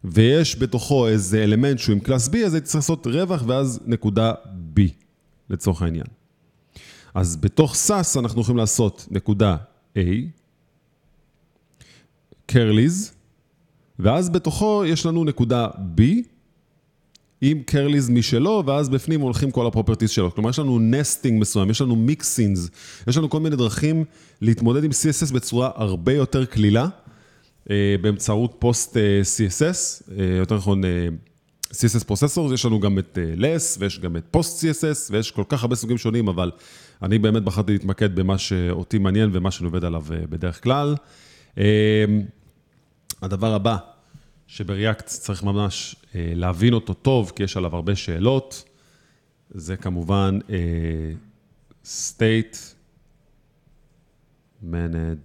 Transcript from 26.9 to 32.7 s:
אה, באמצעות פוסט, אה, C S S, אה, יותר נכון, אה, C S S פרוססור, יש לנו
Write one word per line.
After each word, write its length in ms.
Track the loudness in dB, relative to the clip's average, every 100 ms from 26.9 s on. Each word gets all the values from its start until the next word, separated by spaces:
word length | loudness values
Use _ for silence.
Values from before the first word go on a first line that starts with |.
| -4 -20 -20 _ _ _ _ -4
אה, 260 | 0 2 2
באמצעות 540 | 0 0 0 0 -2 0
פוסט, 380 | 0 0 -2 2
אה, 240 | 4 4
C 280 | 2 0 -2
S 100 | 0
S, 500 | -2 0 -6 -8 -12 -4
אה, 40 | 0 0
יותר 180 | 0
נכון, 300 | 0 0 0
אה, 220 | 0 -2 -4 -6 -14 _ _ _
C 80 | -12
S 280 | 0 0 0
S 40 |
פרוססור, 480 | -2 0 0 0 -2
יש 120 | -2
לנו 140 | 0